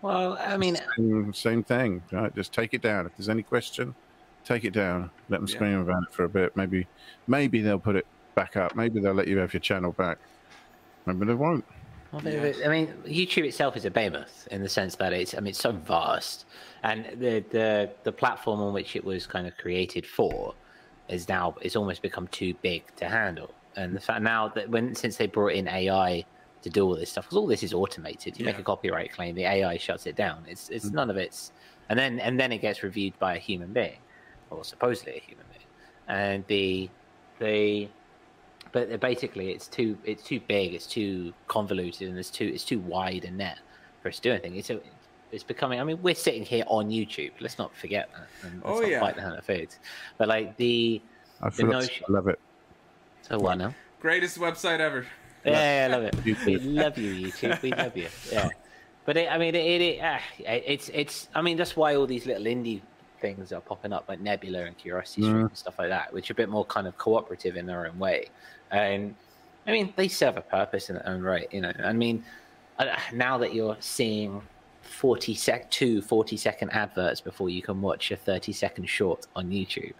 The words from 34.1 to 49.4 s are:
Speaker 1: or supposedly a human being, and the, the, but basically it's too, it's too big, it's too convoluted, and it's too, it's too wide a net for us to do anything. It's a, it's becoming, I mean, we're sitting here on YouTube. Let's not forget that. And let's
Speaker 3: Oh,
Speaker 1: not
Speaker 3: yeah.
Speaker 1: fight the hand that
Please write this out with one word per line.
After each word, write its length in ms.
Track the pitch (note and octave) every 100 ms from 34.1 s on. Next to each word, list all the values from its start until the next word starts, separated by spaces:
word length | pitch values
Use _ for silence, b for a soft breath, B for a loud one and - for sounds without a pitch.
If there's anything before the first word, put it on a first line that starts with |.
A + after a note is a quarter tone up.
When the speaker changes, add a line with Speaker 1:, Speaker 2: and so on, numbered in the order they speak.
| B B B -
Speaker 1:
or 140 | D#2+
supposedly 540 | D#2+ - B2 A2 - B1+
a 20 |
human 260 | - - -
being, 160 | - - - B B -
and 400 | G2+ G2+ G2 F#2+
the, 420 | G2+ F#2+ F#2 F#2+ - - - - -
the, 500 | A2 G#2+ G#2 G#2 G2+ - - - - - - - -
but 280 | B2+ A#2+ A2+
basically 520 | B2+ B2 A2+ - F#2+
it's 160 | F2 -
too, 300 | - A#2 G#2+
it's 200 | - G#2+
too 160 | - B2+
big, 340 | - G#2 F#2
it's 140 | F2 -
too 460 | - G#2 F#2 F2 - -
convoluted, 600 | A2 G2+ G2 F2+ - F#2+
and 80 | F#2
it's 120 | F#2
too, 160 | - G#2
it's 120 | C2 -
too 140 | A#2+
wide 460 | F2+ F2 F#2 F#2 F2+
a 60 |
net 280 | F#2 G2 - - B B -
for 80 | -
us 60 | -
to 40 |
do 100 | A#2+
anything. 240 | A2 F2 F2+
It's 120 | -
a, 100 | A2+ - - - - -
it's 120 | G#2+
becoming, 360 | - B2+ C3+ B2
I 40 |
mean, 180 | C#3+ E3
we're 140 | F3+ E3
sitting 280 | - A#2
here 200 | G#2 A#2 A2
on 220 | A2 G#2+
YouTube. 420 | A2 G#2 - D2 -
Let's 180 | B2 -
not 180 | G#2 -
forget 340 | E2+ G2+ -
that. 140 | - E2 - F#3
And 160 | F3+
let's 140 | - G#3+
Speaker 3:
Oh, 40 |
Speaker 1:
not 80 | A3+
Speaker 3:
yeah. 100 | C#3+
Speaker 1:
fight 160 | - -
the 60 |
hand 140 | F#2+
that 80 | E2